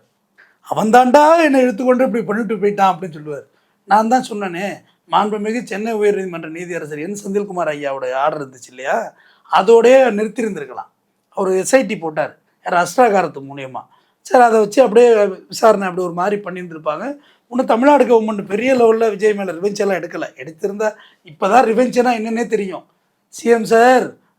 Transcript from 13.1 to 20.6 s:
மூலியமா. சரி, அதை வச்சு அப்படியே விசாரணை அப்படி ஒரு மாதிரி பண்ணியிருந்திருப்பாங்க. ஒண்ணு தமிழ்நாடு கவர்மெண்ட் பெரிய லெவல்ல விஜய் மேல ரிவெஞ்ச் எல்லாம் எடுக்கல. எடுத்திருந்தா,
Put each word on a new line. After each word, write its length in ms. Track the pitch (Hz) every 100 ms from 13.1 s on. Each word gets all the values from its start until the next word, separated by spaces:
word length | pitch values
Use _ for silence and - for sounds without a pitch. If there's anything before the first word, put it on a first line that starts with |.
| 196 170 135 139 139
மூலியமா. 300 | 131 127 - _ _ _
சரி, 220 | - 254
அதை 160 | 240 220
வச்சு 220 | 208 269
அப்படியே 440 | 247 220 240 220 202
விசாரணை 600 | 185 - 185 226 202 190
அப்படி 180 | 175 180
ஒரு 80 |
மாதிரி 280 | 175 190 208
பண்ணியிருந்திருப்பாங்க. 760 | 202 185 180 160 156 156 240 285 _ _ _
ஒண்ணு 120 | 247
தமிழ்நாடு 420 | 247 226 277 294 208
கவர்மெண்ட் 400 | 233 220 208 180
பெரிய 280 | 208 254
லெவல்ல 360 | 254 233 226 226
விஜய் 240 | 208 214
மேல 180 | 202 190
ரிவெஞ்ச் 240 | 160 202 202
எல்லாம் 220 | 202 180
எடுக்கல. 260 | 165 170 139 -
எடுத்திருந்தா, 580 | 135 160